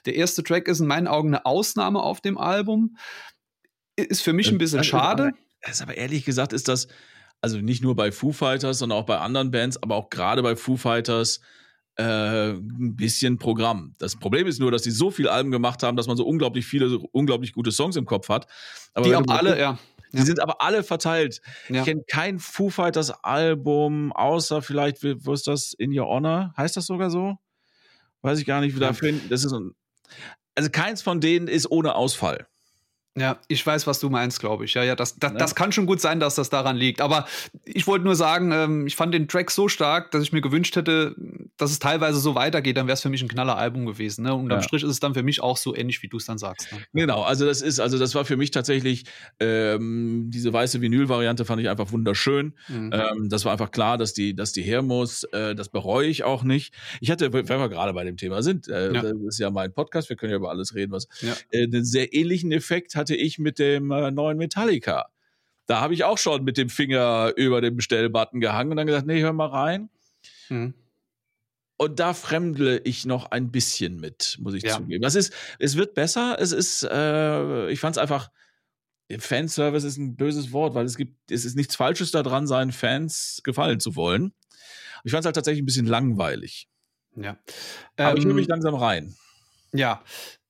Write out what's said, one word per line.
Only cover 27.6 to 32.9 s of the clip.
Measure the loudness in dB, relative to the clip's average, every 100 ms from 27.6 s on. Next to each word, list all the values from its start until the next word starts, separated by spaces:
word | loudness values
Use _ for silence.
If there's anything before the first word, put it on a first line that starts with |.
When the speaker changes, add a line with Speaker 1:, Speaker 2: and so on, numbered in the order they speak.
| _ _ _ _ _ _
Speaker 2:
Weiß | -2 0
ich | 0
gar | 0
nicht, | 0 2
wie |
da | 0
Speaker 1:
Ja. |
Speaker 2:
finden. | 2 0 -2 -2
Das | 0
ist | 0
ein, | -2 -6 -12 _ _ _ -20 -20 -20 _ -2
also | 0
keins | 0 0 -2
von | -2 2
denen | 4 4 2
ist | 0 2
ohne | 2 2
Ausfall. | 2 0 0 -2 -4 -10 _ _ _ _